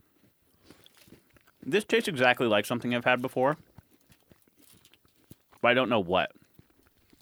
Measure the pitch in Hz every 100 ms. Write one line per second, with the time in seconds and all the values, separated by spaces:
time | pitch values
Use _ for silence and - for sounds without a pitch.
0 | _ _ _ _ _ _ - - _ _
1 | - - _ _ _ _ - 190 - 226
2 | 220 135 127 123 120 104 - 120 120 120
3 | 127 123 123 131 131 156 _ - _ _
4 | _ _ _ _ _ _ _ - _ _
5 | _ _ - - _ - 120 123 113 113
6 | 85 90 69 - _ _ _ _ _ _
7 | _ _